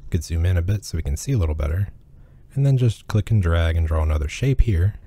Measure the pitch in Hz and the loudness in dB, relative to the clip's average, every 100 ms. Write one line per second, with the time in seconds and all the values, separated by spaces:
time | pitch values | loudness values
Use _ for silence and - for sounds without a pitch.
0 | - 90 - 85 87 90 90 101 - 90 | -6 -6 -2 -2 0 0 0 -4 -4 -6
1 | - 73 - 131 80 76 73 87 101 - | -4 -4 -2 -2 0 -2 -2 -2 -4 -8
2 | - - - - - - 139 131 120 - | -20 -20 -20 -20 -10 -2 2 2 2 -2
3 | - - - 110 87 82 82 80 80 80 | -4 -4 2 2 2 2 2 0 0 0
4 | 78 76 76 - 131 131 - 87 95 - | 0 0 -2 -2 -2 2 2 4 0 -2